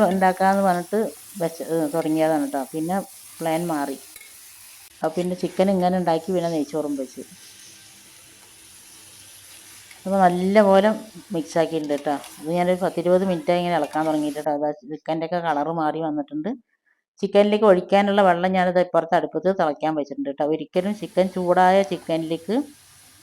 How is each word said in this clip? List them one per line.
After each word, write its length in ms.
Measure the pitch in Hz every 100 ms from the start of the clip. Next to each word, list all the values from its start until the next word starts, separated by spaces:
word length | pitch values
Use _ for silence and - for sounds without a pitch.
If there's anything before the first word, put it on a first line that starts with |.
| 196
ഉണ്ടാക്കാമെന്ന് 520 | 190 185 185 190 196 196
പറഞ്ഞിട്ട് 320 | 175 170 208 226 - - -
വെച്ച, 160 | 165 165 151
ഏ, 20 | 165 151 165
തുടങ്ങിയതാണ് 520 | 160 156 160 160 139
ട്ടോ. 80 | 143 131
പിന്നെ 220 | 160 160 190 - - - -
പ്ലാൻ 220 | 160 160 175
മാറി. 240 | 151 139 135 - - - - - - - - - -
അപ്പോൾ 140 | 160 170
പിന്നെ 200 | 180 180
ചിക്കൻ 260 | 175 - 190
ഇങ്ങനെ 220 | 196 180 185
ഉണ്ടാക്കി 280 | 170 160 175 180
പിന്നെ 140 | 170
നെയ്ച്ചോറും 400 | 165 139 160 147 143
വെച്ച്. 240 | 127 - - - - - - - - - - - - - - - - - - - - - - - - - - - - -
അപ്പോൾ 160 | 190 196 185
നല്ലപോലെ 640 | 180 185 202 202 190 208 220 - 175 - 185
മിക്സ് 220 | 143 170
ആക്കിയിട്ടുണ്ട് 340 | 156 160 151 143 151
ട്ടോ. 100 | 143 - -
ഇത് 80 | 151 175
ഞാനൊരു 220 | 175 180
പത്തിരുപത് 400 | 180 - 170 180 190
മിനിറ്റായി 280 | 175 151 175
ഇങ്ങനെ 140 | 175 170
ഇളക്കാൻ 240 | 147 151 156
തുടങ്ങിയിട്ട് 320 | 156 151 147 151
ട്ടോ. 60 | 147
അതാ 120 | 147 151 -
ചിക്കൻ്റെ 360 | 151 - 160 160
ഒക്കെ 120 | 175 170
കളർ 200 | 147 147 165
മാറി 180 | 156 151 160
വന്നിട്ടുണ്ട്. 420 | 151 143 151 190 262 _ _ _ _ _ _
ചിക്കനിലേക്ക് 460 | 196 202 208 208 214
ഒഴിക്കാനുള്ള 500 | 185 185 196 202 202 196
വെള്ളം 220 | 170 185 185
ഞാനിത് 220 | 180 180 180
ഇപ്പുറത്ത് 300 | 170 160 175
അടുപ്പത്ത് 300 | 151 160 180 190
തിളയ്ക്കാൻ 340 | 160 143 156 156
വെച്ചിട്ടുണ്ട് 320 | 143 139 139 139
ട്ടോ. 80 | 151
ഒരിക്കലും 420 | 156 147 185 185 208
ചിക്കൻ, 260 | 165 - 185 185
ചൂടായ 420 | 180 180 185 190 196
ചിക്കനിലേക്ക് 640 | 175 - 165 160 165 - 226 294 - _ - _ -